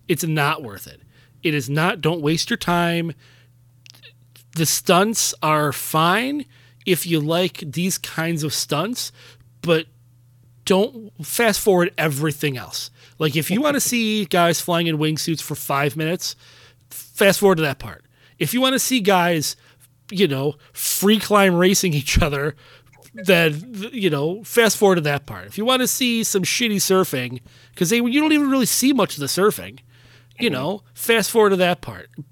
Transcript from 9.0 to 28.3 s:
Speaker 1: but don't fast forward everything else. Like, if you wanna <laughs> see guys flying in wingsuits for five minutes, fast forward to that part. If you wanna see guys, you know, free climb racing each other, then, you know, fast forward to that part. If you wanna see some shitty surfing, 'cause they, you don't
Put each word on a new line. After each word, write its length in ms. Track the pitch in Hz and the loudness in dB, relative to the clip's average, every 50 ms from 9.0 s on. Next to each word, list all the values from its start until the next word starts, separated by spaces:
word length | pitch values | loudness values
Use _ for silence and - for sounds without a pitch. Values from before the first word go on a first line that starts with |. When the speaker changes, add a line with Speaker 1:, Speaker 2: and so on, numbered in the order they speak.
| - - - - - - - _ _ _ _ _ | -8 -10 -12 -18 -20 -20 -20 _ _ _ _ _
Speaker 1:
but 260 | - 170 165 160 165 - _ _ _ _ _ _ _ _ _ _ _ _ _ _ _ | -2 0 0 0 0 -6 _ _ _ _ _ _ _ _ _ _ _ _ _ _ _
don't 480 | - 190 190 208 277 277 226 226 202 - - 156 | 2 2 2 2 0 -4 -10 -18 -16 -14 -14 -10
fast 360 | - - - 233 220 196 - | -6 -2 0 2 2 0 2
forward 320 | - 226 190 180 175 180 - - | 2 2 4 4 2 0 0 -2
everything 580 | 156 160 139 135 151 160 143 - - 147 135 | -2 -2 -2 -2 -2 -4 -2 -2 -4 -4 -4
else. 340 | 120 98 - - - - - - _ - - _ - | -6 -10 -12 -12 -12 -12 -12 -16 _ -20 -20 _ -4
Like, 180 | 151 156 127 | -4 -2 0
if 140 | 165 147 - | -2 -2 0
you 100 | 185 226 | 0 0
wanna 200 | 302 294 285 269 | 0 0 0 0
<laughs> 120 | - - | -2 -2
see 320 | - 233 226 214 214 214 202 | -2 0 0 0 0 -2 -2
guys 360 | - - 175 175 170 175 - | 0 2 2 4 4 2 0
flying 260 | - - 170 165 170 | -2 -2 0 0 0
in 120 | 165 160 151 | 0 0 0
wingsuits 440 | 156 156 156 147 - - 165 - | 0 -2 -2 -2 -4 -4 -4 -6
for 120 | - - 151 | -6 -8 -10
five 420 | - - - 143 139 143 147 147 | -8 -4 -2 0 0 0 0 -2
minutes, 400 | 156 156 160 180 - - - - - - - - - - - _ _ _ _ | -2 -4 -4 -4 -4 -6 -10 -10 -12 -18 -20 -20 -20 -20 -20 _ _ _ _
fast 500 | - - - - _ - 208 196 180 - | -18 -18 -18 -16 _ 4 4 4 4 4
forward 160 | 202 196 185 | 4 4 4
to 60 | 160 | 2
that 160 | 160 143 131 - | 0 -2 -4 -6
part. 260 | - - - - _ _ _ _ _ _ _ - | -10 -14 -16 -16 _ _ _ _ _ _ _ -4
If 160 | 170 143 - | -4 -2 0
you 60 | 247 | 0
wanna 180 | 262 262 269 254 | 2 2 2 0
see 220 | - - 262 247 | 0 0 0 2
guys, 560 | 190 202 196 180 170 175 175 160 143 - - - _ _ _ _ _ _ _ _ _ - | 4 4 4 4 4 2 2 0 -2 -4 -8 -10 _ _ _ _ _ _ _ _ _ -8
you 180 | 208 175 202 156 | 0 0 2 2
know, 260 | 139 131 135 151 147 - _ _ | 2 0 -2 -4 -4 -6 _ _
free 460 | - - - - - - 185 202 214 208 | -12 -6 -4 -4 -2 2 2 4 4 2
climb 360 | - - 208 202 196 190 175 | 2 2 4 4 6 4 4
racing 400 | 170 180 185 202 - - 185 147 | 4 4 4 4 2 2 0 0
each 260 | 147 131 - - - | 0 -2 0 2 2
other, 340 | 175 151 143 139 143 156 147 - - - - - _ _ _ _ - - - | 2 2 0 -2 -4 -6 -6 -8 -16 -20 -20 -20 _ _ _ _ -20 -20 -18
then, 760 | 226 196 180 185 170 165 160 147 147 190 254 240 196 196 - | -6 0 2 4 4 4 2 0 -4 -8 -12 -12 -10 -10 -10
you 180 | - 240 190 180 | -6 -2 0 0
know, 320 | 151 139 143 160 180 220 214 | 0 0 -2 -2 -4 -6 -10
fast 320 | - - 240 226 214 - | 0 2 4 4 4 4
forward 200 | - 214 196 185 | 4 4 4 4
to 40 | 175 | 4
that 240 | 147 147 143 139 - | 2 0 -2 -4 -6
part. 200 | - 104 90 90 | -10 -14 -14 -14
If 120 | 104 - 196 | -12 -8 -4
you 60 | 214 | 0
wanna 220 | 247 262 254 254 | 0 2 2 0
see 380 | - - - 262 247 233 226 214 | -2 0 0 0 0 0 0 0
some 180 | - - 196 | 0 0 0
shitty 340 | 180 - - - 240 226 208 | 0 0 0 0 0 0 0
surfing, 640 | 190 - - 190 185 185 - - 131 123 123 127 123 - - - - - _ _ | 0 2 2 4 2 2 2 -2 -4 -6 -6 -8 -12 -14 -18 -20 -20 -20 _ _
'cause 140 | - 180 160 | -4 -2 0
they, 60 | 226 | 0
you 240 | 240 240 240 240 294 | 0 0 2 2 2
don't 120 | 302 311 | 2 2